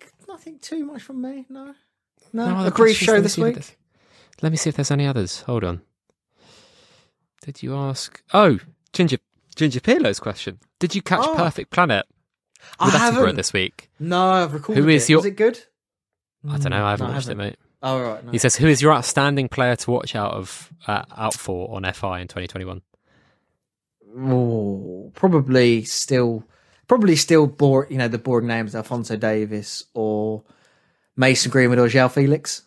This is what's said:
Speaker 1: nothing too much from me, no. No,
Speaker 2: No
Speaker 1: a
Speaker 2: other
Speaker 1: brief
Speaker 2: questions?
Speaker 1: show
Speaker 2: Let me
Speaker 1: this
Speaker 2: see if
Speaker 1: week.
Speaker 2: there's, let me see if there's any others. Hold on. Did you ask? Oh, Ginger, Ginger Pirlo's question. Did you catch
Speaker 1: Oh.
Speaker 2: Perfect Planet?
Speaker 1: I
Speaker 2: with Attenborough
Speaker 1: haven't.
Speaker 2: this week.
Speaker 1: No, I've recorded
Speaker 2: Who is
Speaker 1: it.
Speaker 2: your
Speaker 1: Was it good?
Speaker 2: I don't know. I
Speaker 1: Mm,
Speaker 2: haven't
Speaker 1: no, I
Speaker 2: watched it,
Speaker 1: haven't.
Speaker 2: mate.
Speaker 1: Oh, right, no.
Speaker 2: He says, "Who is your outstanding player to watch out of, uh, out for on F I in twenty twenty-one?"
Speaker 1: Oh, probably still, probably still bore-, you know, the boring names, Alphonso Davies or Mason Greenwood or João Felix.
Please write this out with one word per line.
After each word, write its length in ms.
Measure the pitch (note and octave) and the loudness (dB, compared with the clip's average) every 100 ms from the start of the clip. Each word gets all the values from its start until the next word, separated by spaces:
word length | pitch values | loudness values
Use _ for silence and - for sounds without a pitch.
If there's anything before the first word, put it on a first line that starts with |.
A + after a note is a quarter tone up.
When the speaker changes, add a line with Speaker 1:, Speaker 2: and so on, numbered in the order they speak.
| _ _ - | _ _ -20
Speaker 1:
nothing 300 | F#4+ E4 D4+ | -20 -20 -20
too 260 | - D#4+ C#4+ | -10 -8 -8
much 160 | C#4 | -12
from 200 | - C4 | -14 -10
me, 240 | B3+ C#4 B3+ | -10 -10 -16
no. 260 | C4+ C#4 C#4 _ _ _ _ _ | -18 -20 -20 _ _ _ _ _
No, 180 | A3 A#3 | -4 -2
Speaker 2:
No 60 | F#3 | 0
Speaker 1:
a 40 | |
Speaker 2:
other 120 | F#3 | 0
Speaker 1:
brief 260 | G3+ A3 G#3+ | 4 4 4
Speaker 2:
questions? 80 | F#3 | 2
Speaker 1:
show 60 | |
Speaker 2:
Let 60 | G#3+ | 4
me 40 | |
Speaker 1:
this 100 | G3+ | 2
Speaker 2:
see 80 | - | 0
if 40 | D#3 | -2
Speaker 1:
week. 80 | A#3+ | -2
Speaker 2:
there's, 160 | - _ _ _ _ _ _ - | -10 _ _ _ _ _ _ -6
let 100 | D#3 | -2
me 60 | D#3+ | -2
see 120 | D#3+ | -2
if 60 | D3 | -2
there's 120 | C#3 | -2
any 140 | C#3+ C#3 | 0 0
others. 360 | B2+ F2+ - | -2 -4 -6
Hold 220 | - A#2 | -4 -2
on. 180 | F2+ F2 _ _ _ _ _ _ _ - _ _ _ _ _ _ _ _ | -2 -6 _ _ _ _ _ _ _ -20 _ _ _ _ _ _ _ _
Did 200 | - C#3 | -18 -12
you 140 | B2+ C#3 | -8 -6
ask? 480 | C#3 C3+ - - _ | -6 -6 -10 -16 _
Oh, 240 | G3 G3+ G2+ - _ _ | 2 4 2 -4 _ _
Ginger, 240 | - F3 B2+ _ _ _ - | -2 0 0 _ _ _ -2
Ginger 240 | D#3 B2 | -2 0
Pirlo's 380 | - D#4 E3+ G2 | 0 2 2 -2
question. 400 | A2 - - F#2 _ - | -6 -10 -12 -14 _ -6
Did 160 | F3 G3 | -4 -2
you 60 | |
catch 180 | - F#3+ | -2 0
Speaker 1:
Oh. 120 | C#4+ D#4+ | 0 0
Speaker 2:
Perfect 360 | E3+ - - | -2 -2 -6
Planet? 340 | - E3+ G2+ - _ _ _ _ _ - - | 0 2 0 -2 _ _ _ _ _ -16 0
Speaker 1:
I 60 | F#3+ | 2
Speaker 2:
with 80 | F#3+ | 4
Attenborough 40 | A#3 A#3 | 4 4
Speaker 1:
haven't. 160 | - - | 2 0
Speaker 2:
this 180 | - | -2
week. 360 | G2 F#2 - _ - | -2 -4 -8 _ -10
Speaker 1:
No, 220 | D#3+ F3+ F#3 | -4 0 2
I've 240 | F#3+ E3+ | 2 0
recorded 280 | D3 F3 G#3+ | -4 -2 2
Speaker 2:
Who 60 | D3 | 4
is 160 | D3+ A#2+ | 4 6
Speaker 1:
it. 40 | |
Speaker 2:
your 100 | D#3 | 4
Speaker 1:
Was 60 | G3 | 4
it 40 | G3 | 2
good? 220 | A3 A#3 _ _ _ _ _ _ _ _ D3 | 0 0 _ _ _ _ _ _ _ _ -8
Speaker 2:
I 80 | C#3+ | -4
don't 140 | - | -2
know. 140 | G2 G#2 | 0 0
I 20 | |
Speaker 1:
Mm, 20 | |
Speaker 2:
haven't 160 | G2+ A#2+ | -2 -4
Speaker 1:
no, 40 | |
I 40 | C3+ | -6
Speaker 2:
watched 120 | B2+ | -6
it, 40 | |
Speaker 1:
haven't. 60 | G#2 | -8
Speaker 2:
mate. 180 | G2+ - _ _ | -8 -10 _ _
Speaker 1:
Oh, 200 | C3 C3 | -6 -4
right, 240 | A#2+ G#2+ A#2+ | -4 -8 -6
no. 60 | |
Speaker 2:
He 60 | A#2+ | 0
says, 180 | B2+ - | 0 2
"Who 120 | D#3 | 4
is 140 | C3+ | 4
your 120 | D3 | 4
outstanding 560 | C#3 - - C#3 C#3 B2+ | 4 0 0 0 0 -4
player 260 | - B2 A#2+ | -2 0 0
to 160 | - | -2
watch 240 | B2 - A2 | -4 -4 -6
out 180 | G#2 | -6
of, 380 | - F#2+ - - - - | -6 -10 -16 -20 -16 -6
uh, 160 | G#2 - - | -6 -6 -8
out 160 | A2 | -6
for 420 | - - F2+ G2+ G2+ | -6 -8 -8 -8 -8
on 80 | F#2+ | -6
F 180 | - | -6
I 160 | G2 F2+ | -6 -8
in 60 | F2+ | -10
twenty 200 | - F2+ | -12 -12
twenty-one?" 340 | F#2+ F#2 F#2 _ _ _ _ _ _ _ _ _ _ _ _ G2+ A#2+ | -12 -12 -14 _ _ _ _ _ _ _ _ _ _ _ _ _ -10
Speaker 1:
Oh, 960 | C3+ B2+ A#2+ A2+ G2+ G2 G2 F2+ G#2 - | -2 0 0 -2 -4 -6 -10 -14 -14 0
probably 680 | F#3+ D#3+ C3 C3 A#2+ A#2 | 2 2 2 4 4 2
still, 600 | G#2+ - - B2+ A#2+ A2 - _ _ _ - | -2 -8 -2 0 0 -4 -10 _ _ _ 0
probably 280 | B3 G3+ D3+ | 2 4 2
still 320 | - D#3+ C#3+ | 4 4 4
bore-, 400 | C#3+ C#3+ C3+ C#3 | 2 2 4 0
you 80 | C3 | -2
know, 100 | A#2+ | -2
the 100 | A2+ | -4
boring 300 | C3 A#2 A#2 | -2 -2 0
names, 280 | A2+ G#2+ A2 | -4 -4 -8
Alphonso 400 | - B2 A2+ G#2+ | -8 -8 -6 -4
Davies 720 | A2 G#2+ G#2+ G#2+ G#2 - - | -2 -2 -4 -8 -10 -14 -12
or 500 | A#2 A2 G#2+ G#2+ G#2+ _ _ _ _ _ _ _ - | -4 -2 -2 -4 -6 _ _ _ _ _ _ _ 2
Mason 360 | C3 B2+ B2 | 2 4 2
Greenwood 280 | C3+ B2 B2 | 4 4 4
or 80 | A#2+ | 4
João 240 | C3 B2+ | 4 2
Felix. 520 | C#3+ C#3 D3 - - | 2 2 2 -2 -12